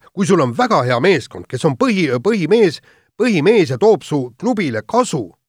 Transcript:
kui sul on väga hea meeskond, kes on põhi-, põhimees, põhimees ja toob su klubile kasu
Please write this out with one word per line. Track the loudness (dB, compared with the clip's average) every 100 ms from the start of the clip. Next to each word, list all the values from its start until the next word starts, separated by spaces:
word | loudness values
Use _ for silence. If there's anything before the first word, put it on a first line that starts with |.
| _
kui | -4 0
sul | 2
on | 2
väga | 0 0 0
hea | 0 0
meeskond, | 2 0 -2 -16 -12
kes | -4 -2
on | 0
põhi-, | 0 0 -2 -2
põhimees, | -2 -2 2 2 2 0 _ _ _ -4
põhimees | -2 2 4 4 2
ja | 2
toob | 2 2 -2
su | -6 -6 -6
klubile | -4 -2 -4 -6 -4
kasu | -2 -2 -4 -8 _